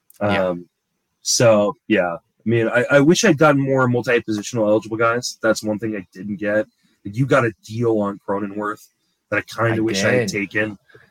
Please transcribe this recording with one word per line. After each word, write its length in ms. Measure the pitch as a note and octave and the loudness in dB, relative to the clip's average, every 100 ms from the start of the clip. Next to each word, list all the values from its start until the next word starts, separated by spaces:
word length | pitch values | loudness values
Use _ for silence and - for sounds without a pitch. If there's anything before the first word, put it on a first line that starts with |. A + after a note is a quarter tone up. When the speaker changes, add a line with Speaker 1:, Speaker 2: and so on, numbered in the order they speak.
| _ - | _ -6
Speaker 1:
Yeah. 240 | G#2 G2 F#2 | -2 0 -2
Speaker 2:
Um, 180 | F2 F2 _ _ _ _ _ | -4 -10 _ _ _ _ _
so, 520 | - - A#2+ G#2 G#2 - - | -4 2 4 6 2 -2 0
yeah. 260 | G2+ F2 | 0 0
I 340 | E2+ _ _ A2 | -4 _ _ -2
mean, 200 | A#2 A2 | 0 0
I, 160 | A#2+ A#2+ | 0 4
I 80 | C#3+ | 4
wish 240 | C#3+ F3+ | 6 4
I'd 140 | G#3+ C#3+ | 4 4
gotten 220 | D#3 C#3 | 4 4
more 280 | C3+ C3+ B2+ | 2 2 2
multi-positional 800 | A#2+ A#2+ A#2+ A2+ G#2 G2+ A#2+ G#2+ | 0 0 -2 0 -6 -4 -2 2
eligible 280 | A2 G#2+ A2+ | 2 0 -2
guys. 420 | A#2 A#2+ - - | -2 -2 -6 -4
That's 220 | A2 G#2+ | -2 -2
one 160 | G#2+ G#2+ | -4 -6
thing 160 | A2+ G#2 | -6 -8
I 100 | F#2 | -12
didn't 240 | F#2 G2+ F#2+ | -14 -10 -6
get. 320 | G2+ G#2+ A2 _ _ _ | -2 -2 -2 _ _ _
Like, 120 | G#2 G#2+ | -10 -4
you 100 | C3+ | 0
got 180 | C#3 | 0
a 80 | A#2+ - | 0 -6
deal 340 | - A2 A#2 A2 | -12 -4 0 0
on 220 | G2+ G2 | -2 -6
Cronenworth 680 | - G2+ G2+ G2+ G#2 G#2 - _ _ _ - | -6 -6 -6 -8 -8 -10 -16 _ _ _ -8
that 80 | G#2 | -6
I 40 | |
kinda 360 | - - A2+ A2 | -6 -4 -2 0
Speaker 1:
I 20 | |
Speaker 2:
wish 240 | A2 G2 | -2 0
I 80 | G#2 | 0
had 160 | B2 G#2+ | 0 0
Speaker 1:
did. 0 | |
Speaker 2:
taken. 500 | G#2 G2 G#2+ G#2+ G2+ _ - _ | -4 -4 -4 -4 -8 _ -20 _